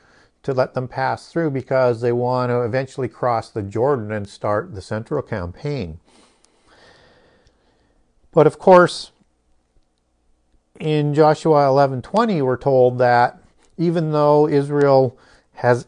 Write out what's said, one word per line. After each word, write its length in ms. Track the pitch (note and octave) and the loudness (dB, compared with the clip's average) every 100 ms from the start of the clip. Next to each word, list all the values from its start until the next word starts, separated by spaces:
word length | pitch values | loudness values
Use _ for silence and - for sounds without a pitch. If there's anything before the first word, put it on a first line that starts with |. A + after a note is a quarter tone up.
| _ _ _ _ | _ _ _ _
to 120 | - | -6
let 200 | C3 C3 | -4 -4
them 140 | - B2+ | -6 -10
pass 440 | - C3 A#2 - | -6 -6 -6 -8
through 200 | E3+ D#3+ | -6 -4
because 500 | C3+ - C3+ B2+ A#2 | -4 -4 0 0 0
they 100 | B2 | -2
want 380 | A#2+ B2 B2+ B2 | -2 -2 -4 -2
to 120 | B2 | -2
eventually 460 | A#2+ C3 C3+ - B2 | -2 -4 -6 -8 -10
cross 420 | - C3 A#2 - | -6 -4 -4 -6
the 120 | A2+ | -10
Jordan 500 | G2 A2 C3 C#3 G#2 | -8 -2 -2 -2 -4
and 160 | G#2+ G2+ | -10 -10
start 460 | - A2 G#2 F#2 | -8 -4 -4 -4
the 80 | G2 | -12
central 400 | - G#2+ A2+ D3 | -10 -10 -6 -8
campaign. 800 | - G#2+ F2+ - D3 C#3+ E2+ D#2+ _ _ _ _ _ _ _ _ _ _ _ _ _ _ _ _ _ _ _ _ _ _ _ | -8 -8 -10 -10 -10 -8 -10 -14 _ _ _ _ _ _ _ _ _ _ _ _ _ _ _ _ _ _ _ _ _ _ _
But 160 | E3 D3 | 2 2
of 100 | - | 2
course, 540 | - F3+ F3 - - _ _ _ _ _ _ _ _ _ _ _ _ _ _ _ _ - | 6 6 6 0 -16 _ _ _ _ _ _ _ _ _ _ _ _ _ _ _ _ -10
in 340 | D#3 D3+ D3 | -4 -2 0
Joshua 560 | D3 D3+ D3+ E3 D3 C#3+ | 2 2 2 2 2 2
eleven 320 | C3+ C#3 C3 | 2 2 -2
twenty, 400 | - G3+ A#3 F3 | -6 -2 -2 -2
we're 160 | C3 B2 | -2 -2
told 400 | C#3+ C3 B2 B2 | 0 2 2 2
that 420 | B2 A#2+ B2 - _ _ _ - | 2 2 2 -2 _ _ _ -6
even 340 | E3+ E3+ D#3 | -2 -2 -2
though 360 | D3+ D3 D3 D3+ | 0 4 4 4
Israel 640 | C#3+ C#3+ D3 C#3+ C3+ C3 - _ _ _ | 0 0 0 4 4 2 -4 _ _ _
has 320 | - B2 B2 | -4 0 0